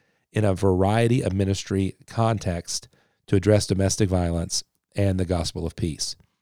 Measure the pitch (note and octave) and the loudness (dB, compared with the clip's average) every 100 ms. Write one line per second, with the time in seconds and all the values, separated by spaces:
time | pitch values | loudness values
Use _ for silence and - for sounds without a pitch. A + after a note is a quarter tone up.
0 | _ _ _ - G#2+ F2+ F#2+ F#2 F#2+ A2 | _ _ _ -2 0 2 2 4 2 2
1 | A#2 A#2+ - G2 G2 G2 - G2 F#2+ - | 2 2 0 0 0 -2 -2 -2 -2 -4
2 | - - A2+ A2 - F2 - - - _ | -12 -2 0 0 -2 -6 -6 -10 -10 _
3 | _ _ - G2+ F#2+ G#2 - F#2 F#2+ F#2+ | _ _ 0 2 4 4 4 0 0 2
4 | G#2 F#2 F2 E2+ E2+ - - _ _ - | 0 2 0 -2 -4 -6 -8 _ _ -2
5 | G2+ F#2 F2 F2+ F2+ F2 E2 - E2+ C#2 | 0 0 0 -2 -4 -4 -8 -4 -6 -4
6 | - - _ _ | -8 -10 _ _